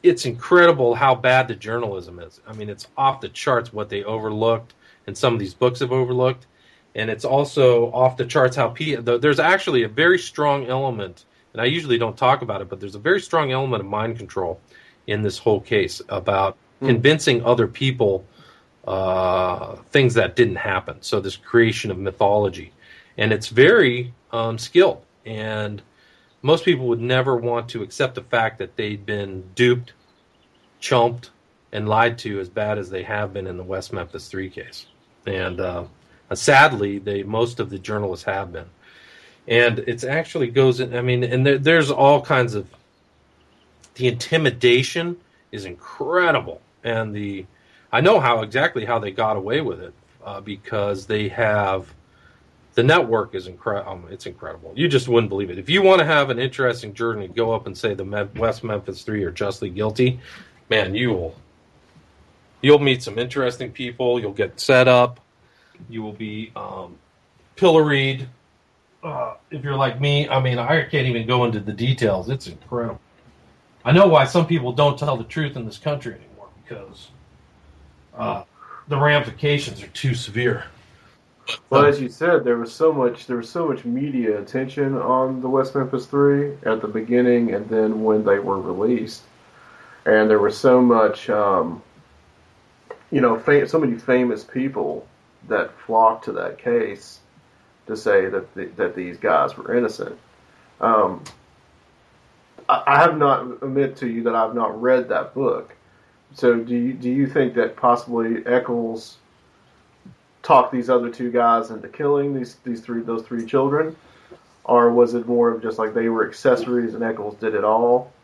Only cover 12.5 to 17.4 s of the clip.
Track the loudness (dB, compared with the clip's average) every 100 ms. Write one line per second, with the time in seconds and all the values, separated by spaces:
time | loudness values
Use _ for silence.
12.5 | -8 -8 -12 -14 -6 0 0 0 0 0
13.5 | -2 -2 -4 -4 -4 -4 -6 -10 -6 -6
14.5 | -8 _ -20 -20 _ -6 -2 -2 -2 0
15.5 | 0 0 0 0 -6 -10 -6 -2 0 -2
16.5 | -4 _ _ 0 2 4 2 2 0